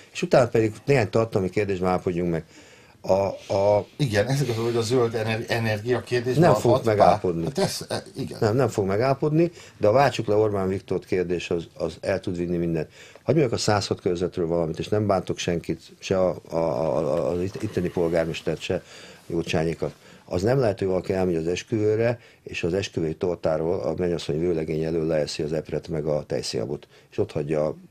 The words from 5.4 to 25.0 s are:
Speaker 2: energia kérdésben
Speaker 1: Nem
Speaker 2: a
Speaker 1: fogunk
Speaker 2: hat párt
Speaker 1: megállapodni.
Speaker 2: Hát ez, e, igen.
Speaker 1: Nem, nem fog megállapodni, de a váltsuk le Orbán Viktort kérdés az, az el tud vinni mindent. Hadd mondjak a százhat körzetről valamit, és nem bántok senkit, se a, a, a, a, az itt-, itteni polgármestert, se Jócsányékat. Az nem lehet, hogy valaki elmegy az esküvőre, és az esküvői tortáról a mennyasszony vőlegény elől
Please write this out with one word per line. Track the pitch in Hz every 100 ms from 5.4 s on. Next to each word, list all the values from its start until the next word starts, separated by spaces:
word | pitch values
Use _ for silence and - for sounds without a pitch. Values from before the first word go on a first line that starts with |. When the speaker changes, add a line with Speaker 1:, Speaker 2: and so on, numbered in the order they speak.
| -
Speaker 2:
energia | 117 113 107 117 120
kérdésben | - 123 120 127
Speaker 1:
Nem | 170
Speaker 2:
a | 120
Speaker 1:
fogunk | 120 104
Speaker 2:
hat | 113
párt | 104
Speaker 1:
megállapodni. | 92 - 92 82
Speaker 2:
Hát | 82 -
ez, | 196 - -
e, | 113 - -
igen. | 131 117
Speaker 1:
Nem, | 113 120
nem | 120
fog | - 95
megállapodni, | 101 131 135 151 151 170 - - -
de | 104
a |
váltsuk | 127 139 - 107
le | 104
Orbán | 110 101 95
Viktort | 98 - 92 -
kérdés | 95 87 87 -
az, | 87 80 -
az | 82 82
el | 98 95
tud | - 87
vinni | 87 87
mindent. | 85 80 76 - - -
Hadd | - 151
mondjak | 127
a | 104
százhat | - 104 - 101
körzetről | 95 87 87 - 82
valamit, | 85 80 82
és | 82
nem | 104 104
bántok | 95 92 87
senkit, | - 85 - 85 - -
se | - 95
a, | 92 71 -
a, | 82
a, | 82 64 80 67
a, | 76 78 71
az | 87
itt-, | 95 -
itteni | 107 - 87
polgármestert, | 92 85 85 82 78 - 78
se | - 90 - - - - -
Jócsányékat. | 85 80 85 82 78 73 - - - -
Az | 90
nem | 104 139
lehet, | 117 95
hogy | 95
valaki | 92 87
elmegy | 95 92 82
az | 80
esküvőre, | 90 - 110 107 107 117 120 - -
és | - -
az | 85
esküvői | 95 95 - 80 78
tortáról | 92 85 85 78 80 95
a | 65 78
mennyasszony | 90 80 - 76
vőlegény | 87 80 78 78
elől | 80 82